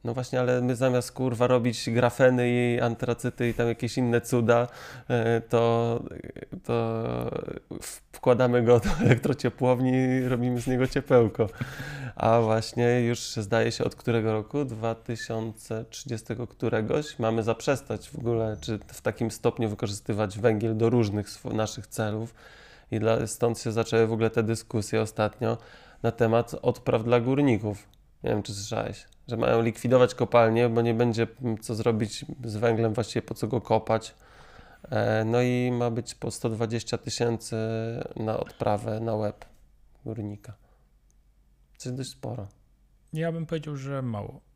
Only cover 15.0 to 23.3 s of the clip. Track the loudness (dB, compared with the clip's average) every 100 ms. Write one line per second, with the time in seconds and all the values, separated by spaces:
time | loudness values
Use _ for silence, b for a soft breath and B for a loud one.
15 | -8 -8 -6 -6 -6 -10 -10 -10 -8 -14
16 | -10 -10 -8 -8 -8 -4 -2 0 0 -2
17 | -2 -2 0 2 0 0 0 -2 -2 -10
18 | -8 -8 -2 -2 -2 -6 -6 -8 -8 -6
19 | -4 -2 -4 0 -2 0 -2 -2 -6 -6
20 | -6 -2 -2 2 2 2 0 2 4 4
21 | 2 0 -4 -10 -6 -2 -2 -6 -10 -6
22 | -4 -4 -8 B B B B B B 0
23 | 2 2 -2